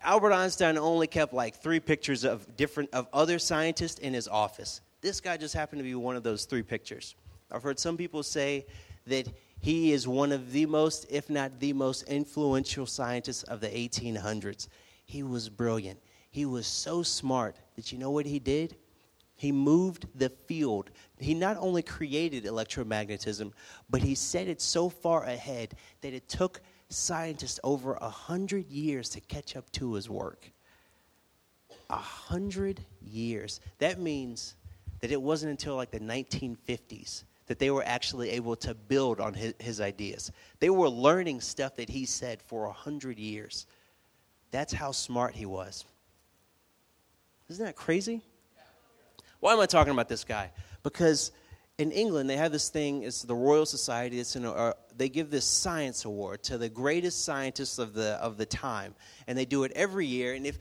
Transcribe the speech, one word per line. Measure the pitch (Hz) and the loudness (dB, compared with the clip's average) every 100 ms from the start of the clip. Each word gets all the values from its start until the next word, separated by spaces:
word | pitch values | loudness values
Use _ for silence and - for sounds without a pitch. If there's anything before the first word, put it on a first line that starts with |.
Albert | - 208 208 | 4 6 8
Einstein | 185 185 - 170 160 | 6 4 4 4 4
only | 156 165 160 | 4 4 4
kept, | 165 147 | 2 2
like, | 127 117 - | 2 -2 -2
three | 156 165 | 0 2
pictures | - 151 - 131 | 2 2 2 0
of | 120 113 - 120 | 2 0 -4 -2
different, | 143 - 143 | 0 0 -4
of | 127 123 | -2 0
other | 139 160 170 | 4 4 4
scientists | - 160 160 156 165 - | 2 2 2 0 -4 -4
in | 139 | -4
his | 127 113 | -4 0
office. | 107 104 - 107 - _ _ | 2 0 -2 -12 -12 _ _
This | 190 190 | -4 -4
guy | 185 165 | -4 -4
just | 151 | -4
happened | 165 151 147 | -4 -4 -4
to | |
be | 127 | -4
one | 127 123 127 | -2 -2 -2
of | |
those | 117 104 | 0 -2
three | - 127 | -2 -4
pictures. | 104 113 - 110 - - - - - | -2 -6 -6 -12 -14 -18 -20 -20 -10
I've | 117 | -6
heard | 135 135 | -4 -2
some | 170 165 | -2 -2
people | 175 151 | -4 -4
say | 143 156 139 143 139 - - - - | -2 0 0 0 -6 -16 -18 -12 -2
that | 131 123 - _ - | 0 0 -8 _ -4
he | - 165 160 | 2 4 6
is | 143 123 | 4 4
one | 127 143 | 2 2
of | 139 123 | 2 0
the | 135 156 | 2 4
most, | 151 156 156 - | 6 4 2 -4
if | 143 - | -4 -2
not | 147 135 131 | -2 -2 -2
the | 143 | -2
most | 139 131 131 | 2 0 0
influential | - 143 147 - 147 135 135 - 127 | -2 -2 -2 0 4 4 2 -4 -4
scientists | - 123 123 127 123 | -4 -2 -2 -4 -8
of | - 113 | -8 -6
the | 107 110 | -4 -4
eighteen | 120 - 117 | -4 -4 -4
hundreds. | 110 104 107 98 101 - - - - | -4 -2 -4 -4 -8 -12 -16 -20 -20
He | - 143 | -14 -8
was | 135 123 110 | -6 -4 -6
brilliant. | 104 120 113 98 95 _ - _ | -2 0 0 -2 -10 _ -20 _
He | 143 143 | -4 -2
was | 123 110 | -2 -2
so | - - 170 | -4 -2 0
smart | 170 - 135 131 110 - - - | 0 0 2 2 0 -4 -16 -14
that | - | -10
you | 127 | -6
know | 135 | -2
what | 147 147 | 0 0
he | 143 | -2
did? | 131 147 165 - _ _ _ _ _ | 2 0 0 -6 _ _ _ _ _
He | - 143 | -4 2
moved | 139 139 165 185 170 - | 4 6 6 6 0 -8
the | 131 131 | 0 0
field. | - - 165 143 104 - - - - | -2 -6 0 0 0 -4 -14 -20 -6
He | 139 | -2
not | 160 185 202 | 2 2 0
only | 185 175 | 0 0
created | - - 151 143 165 135 | -2 -4 -2 0 0 -2
electromagnetism, | 104 113 110 - 113 107 104 101 - 104 104 - - - - | -4 -2 -4 -4 -2 -2 -2 -4 -4 -4 -6 -10 -20 -20 -2
but | 131 | 2
he | 139 | 2
set | 135 - 175 185 | 2 0 -2 -2
it | 160 | -2
so | - 170 175 | 0 2 2
far | - 170 165 | 0 2 2
ahead | 117 120 123 123 113 - - - | 2 -4 -6 -6 -6 -10 -20 -14
that | 139 | -12
it | 127 - | -10 -8
took | - 185 - - _ - | -2 -2 -2 -20 _ -10
scientists | - - 170 165 151 131 - | -4 -2 -2 -4 -6 -8 -4
over | 131 139 131 | 0 0 0
a | - 113 | -4 -6
hundred | - - 180 196 202 151 | -8 -4 -4 -2 -4 -4
years | 139 151 135 117 | -2 0 0 -4
to | - | -10
catch | - 151 - 135 | -10 -10 -10 -12
up | - | -10
to | - 127 | -4 -2
his | 104 104 | -2 -4
work. | 95 82 - - _ _ _ _ _ _ _ _ _ _ _ _ - - | -6 -6 -8 -18 _ _ _ _ _ _ _ _ _ _ _ _ -18 -8
A | - | -6
hundred | - - - 175 202 185 196 185 - - | -6 -12 -6 -4 -4 -2 -4 -4 -10 -18
years. | - 110 117 110 104 - - - | -12 -6 -4 -4 -6 -10 -12 0
That | 156 185 | 0 0
means | 170 143 127 117 - - - - - - | -2 -4 -6 -8 -12 -14 -20 -16 -14 -6
that | 117 | -2
it | 139 | 0
wasn't | 135 156 156 | 0 0 0
until, | 139 147 135 | -4 -4 -4
like, | 123 | -4
the | 110 | -6
nineteen | 107 123 131 - 127 113 | -4 -4 -4 -4 -4 -6
fifties | - 120 - 110 - - - _ - | -6 -6 -6 -14 -12 -12 -14 _ -6
that | 120 | 0
they | 135 | 2
were | 139 | 2
actually | - 123 - 131 120 | 2 0 -2 -2 -2
able | 120 117 | -2 -2
to | 117 - | -4 -4
build | 110 - 135 131 104 | -6 2 4 4 2
on | 107 | -2
his, | 104 113 - | -2 -6 -6
his | 117 104 | -8 -4
ideas. | 101 98 98 - - - - - | -4 -4 -8 -8 -10 -14 -16 2
They | 165 | 6
were | 190 165 | 8 6
learning | 120 135 180 175 127 | 8 8 8 4 -2
stuff | - - 135 - | -4 -4 -4 -4
that | 117 | -6
he | 139 127 | -4 -4
said | - 123 110 | -4 -6 -8
for | - 113 104 | -8 -6 -6
a | |
hundred | 98 147 147 131 107 | -6 -8 -8 -8 -8
years. | 107 107 104 - - _ _ _ _ _ _ _ _ | -6 -8 -8 -10 -12 _ _ _ _ _ _ _ _
That's | 127 147 | -4 -4
how | - 143 | -4 -4
smart | 135 - 120 120 | -4 -2 0 0
he | - 101 | -2 -8
was. | 95 95 - - _ _ _ _ _ _ _ _ _ _ _ _ _ _ _ - | -8 -8 -12 -16 _ _ _ _ _ _ _ _ _ _ _ _ _ _ _ -14
Isn't | 175 214 | -8 -8
that | |
crazy? | - - 170 202 233 - _ _ _ - _ _ _ _ - - - | -4 0 0 0 -6 -8 _ _ _ -20 _ _ _ _ -20 -20 0
Why | 196 | 6
am | 220 | 6
I | 190 | 8
talking | 170 143 | 8 8
about | 131 117 | 6 2
this | 113 | -2
guy? | - 107 95 - - - | -4 -4 -6 -10 -16 -8
Because | 147 - 165 143 - - - - _ - | -6 4 6 6 2 -8 -20 -20 _ -4
in | 156 | 0
England, | 196 220 156 135 | 2 2 2 0
they | 135 | 2
have | 160 | 2
this | 151 - | 2 -2
thing, | 156 147 143 | 0 0 -2
it's | 117 - | -4 -6
the | 120 | -4
Royal | 120 131 151 | 2 6 6
Society, | 151 139 - 117 123 120 | 6 0 -2 -2 -2 -4
it's | 120 131 | -4 -4
an, | |
uh, | 117 - 117 - - 117 | -2 0 0 0 -6 -2
they | 131 | -2
give | 139 151 | 0 0
this | 143 - | 0 2
science | - 185 165 139 120 | 2 2 -2 -2 -4
award | 113 104 98 101 | -6 -6 -6 -6
to | - 123 | -6 -4
the | 117 | -4
greatest | 113 139 165 175 170 | 0 2 2 2 -2
scientists | - 139 135 131 131 - | -2 -2 -4 -4 -4 -4
of | 113 | -4
the, | 107 110 104 | 0 0 0
of | 117 107 | -2 -2
the | |
time. | 110 - 135 110 98 98 - - - | -4 -2 -4 -4 -6 -12 -20 -14 -4
And | 127 | -2
they | 127 | 0
do | 139 | 2
it | 135 | 2
every | - 202 196 | 2 0 0
year. | 151 123 123 | 0 0 -2
And | 131 143 | -2 -6
if | - | -8